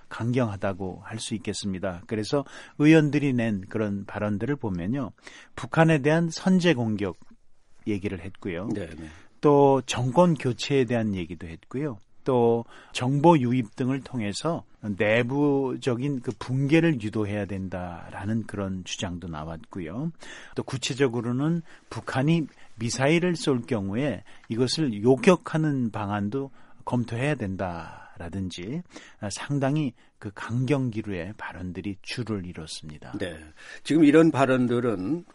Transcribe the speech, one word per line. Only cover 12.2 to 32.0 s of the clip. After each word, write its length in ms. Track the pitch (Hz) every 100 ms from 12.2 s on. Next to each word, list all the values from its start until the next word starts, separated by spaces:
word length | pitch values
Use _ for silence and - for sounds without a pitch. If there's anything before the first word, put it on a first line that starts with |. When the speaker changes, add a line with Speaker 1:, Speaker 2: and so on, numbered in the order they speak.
Speaker 1:
또 400 | - 127 117 117 - - -
정보 460 | - 127 139 165 165
유입 360 | 120 127 110 -
등을 260 | 127 139
통해서 640 | - 127 104 98 156 147 - -
내부적인 1400 | 107 95 107 113 123 139 147 139 131 127 131 117 143 135
그 120 | 123 107
붕괴를 640 | - 131 139 165 165 131
유도해야 440 | 104 110 101 104 98
된다라는 1000 | 98 95 92 87 85 85 90 101 113 104
그런 380 | 101 95 95
주장도 440 | 90 - 95 87 87
나왔고요. 840 | 78 80 82 73 98 78 107 165 - - - -
또 80 | -
구체적으로는 1000 | - 127 - 127 139 117 117 127 151 170 - - -
북한이 580 | 113 - 131 143 170 135 - - -
미사일을 600 | 117 117 139 170 180 160
쏠 260 | - 127
경우에 600 | 117 110 98 104 143 90 - - -
이것을 540 | 113 127 - 147 104
요격하는 880 | 113 135 196 180 - 160 156 139 117
방안도 600 | 107 101 104 101 135 135 - - -
검토해야 500 | - 123 113 117 143 143
된다라든지, 1500 | 101 95 92 85 80 - - - 85 95 95 87 92 165 - - - -
아, 80 | 104
상당히 640 | - - 143 135 151 139 - - -
그 100 | 107
강경기류의 1000 | - - 120 131 143 127 107 101 92 85 110
발언들이 580 | - 85 90 87 95 98